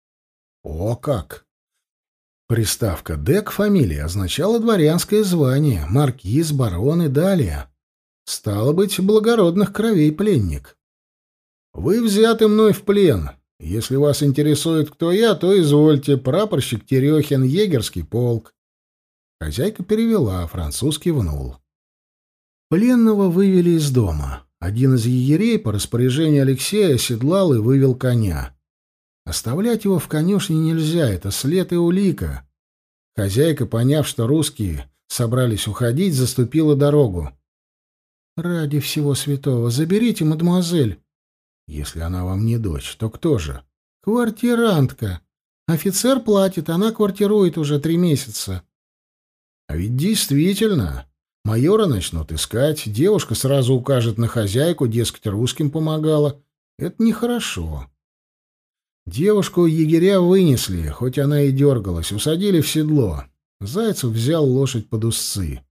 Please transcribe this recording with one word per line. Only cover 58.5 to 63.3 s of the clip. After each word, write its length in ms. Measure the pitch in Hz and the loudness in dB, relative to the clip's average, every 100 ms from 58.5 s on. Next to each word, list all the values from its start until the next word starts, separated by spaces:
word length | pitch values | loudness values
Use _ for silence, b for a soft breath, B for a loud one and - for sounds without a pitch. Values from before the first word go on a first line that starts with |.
| _ _ _ _ _ - | _ _ _ _ _ -12
Девушку 580 | 95 190 214 165 - | -2 2 2 0 2
егеря 560 | 170 156 156 165 185 196 | 2 2 2 4 4 4
вынесли, 680 | 175 190 180 123 - 90 78 | 4 4 4 2 -2 -4 -6
хоть 300 | 71 123 131 | -4 -4 -2
она 240 | 143 147 | 0 2
и 100 | 143 | 2
дергалась, 600 | 135 143 127 95 85 85 | 2 2 2 -2 -6 -6
усадили 480 | 104 151 165 202 175 | -4 -2 -2 2 2
в 80 | - | 0
седло. 560 | 156 151 151 107 73 - | -2 0 0 0 -4 -12